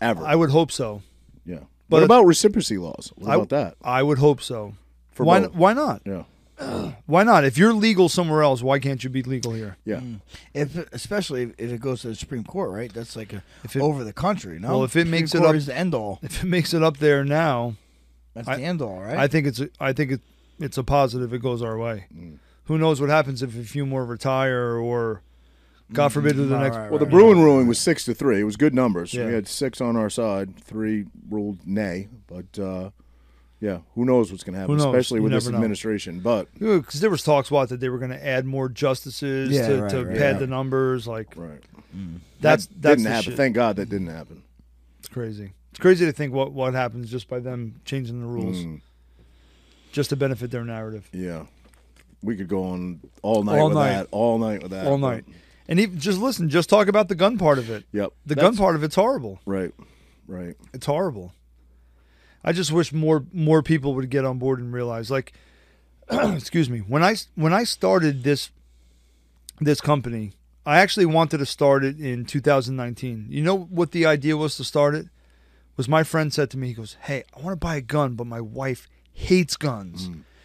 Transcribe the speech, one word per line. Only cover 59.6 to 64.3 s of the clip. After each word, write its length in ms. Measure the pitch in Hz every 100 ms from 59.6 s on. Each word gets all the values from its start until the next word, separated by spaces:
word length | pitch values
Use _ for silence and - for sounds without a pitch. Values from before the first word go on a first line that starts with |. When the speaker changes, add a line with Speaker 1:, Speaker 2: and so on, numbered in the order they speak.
| 90 - - _ _ _ -
Speaker 1:
Right. 280 | 90 87 - -
Speaker 2:
It's 140 | 131 143
horrible. 460 | 147 190 107 90 - _ _ _ _ _ _ _ _ _ _
I 80 | -
just 180 | 170 151
wish 220 | 165 160
more, 320 | 156 156 156 -
more 300 | 185 156 160
people 320 | - 160 139 131
would 120 | 131
get 160 | 139
on 140 | 131